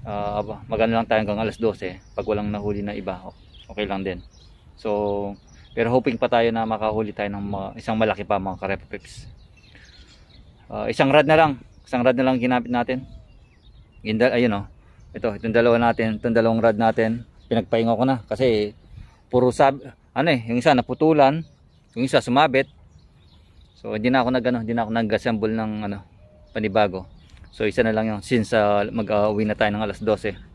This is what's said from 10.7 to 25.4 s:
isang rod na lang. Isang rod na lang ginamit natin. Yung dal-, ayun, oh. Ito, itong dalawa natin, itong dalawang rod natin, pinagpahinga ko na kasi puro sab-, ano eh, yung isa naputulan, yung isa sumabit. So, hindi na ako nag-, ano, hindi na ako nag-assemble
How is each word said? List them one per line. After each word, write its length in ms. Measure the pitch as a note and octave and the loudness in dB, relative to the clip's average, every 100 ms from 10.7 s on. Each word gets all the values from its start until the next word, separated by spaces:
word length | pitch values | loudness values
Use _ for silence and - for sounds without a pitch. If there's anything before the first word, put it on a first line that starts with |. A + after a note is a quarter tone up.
| G#2+ A2 | -6 -4
isang 240 | A#2 C3+ | 2 4
rod 160 | D3 C#3+ | 6 6
na 80 | D#3 | 6
lang. 240 | D#3 C3 - - - | 4 2 -10 -20 -6
Isang 160 | - | 0
rod 160 | A#2+ B2 | 2 4
na 80 | C3 | 2
lang 160 | C3 | 2
ginamit 260 | B2 B2 A#2+ | 0 0 0
natin. 380 | B2 A#2+ C3 D3+ - - - - _ - - - - | -2 -2 -4 -8 -20 -20 -20 -20 _ -20 -20 -20 -14
Yung 160 | G#2+ A2 | -6 2
dal-, 160 | B2 | 2
ayun, 240 | A#2 A#2+ G2+ | 4 2 0
oh. 80 | G2+ - - - - | -6 -18 -20 -20 -18
Ito, 240 | - A#2 G2+ | -6 -4 -4
itong 160 | A2+ | 0
dalawa 240 | A2 A#2 A#2 | 4 6 6
natin, 400 | A#2+ A#2 A2+ G#2+ | 4 2 -2 -2
itong 160 | B2 | 0
dalawang 300 | A2+ A2+ A2+ | 2 4 4
rod 180 | A2+ G#2+ | 2 4
natin, 460 | A2+ A2+ A2 A#2 A#2 - - | 2 2 0 -2 -8 -20 -4
pinagpahinga 480 | A#2 G2 A2+ A2+ A2 | -2 0 0 2 2
ko 40 | C3 | 0
na 160 | B2+ - | -2 -4
kasi 480 | G#2+ C3 A2 G#2 - - - - _ _ | 0 2 2 -2 -6 -20 -20 -20 _ _
puro 240 | B2 B2+ | 2 2
sab-, 320 | A#2+ C#3 C#3 - - _ B2 | 4 2 2 -14 -20 _ -2
ano 120 | E3 | 0
eh, 80 | C3+ A2+ | 0 0
yung 80 | A#2+ | 0
isa 160 | D#3+ | 4
naputulan, 720 | C3 - B2+ D#3 D#3 C3+ D#3 D#3 _ _ _ _ | 2 2 2 4 6 6 4 -8 _ _ _ _
yung 140 | - B2+ | -6 0
isa 160 | C#3 | 0
sumabit. 480 | A#2+ B2+ D#3 C3 C3+ - - - _ _ - - - - - _ | 2 2 4 2 -2 -8 -20 -20 _ _ -20 -20 -20 -20 -20 _
So, 160 | G#2+ | -8
hindi 160 | G#2+ A#2 | -2 2
na 160 | C3 A#2+ | 2 2
ako 80 | |
nag-, 140 | B2+ B2 | 0 0
ano, 100 | B2 A2 | -2 -2
hindi 80 | |
na 80 | A#2 A2 | -4 -2
ako 40 | A2+ | -2
nag-assemble 560 | A2+ G#2+ B2+ A2 | 0 0 0 -2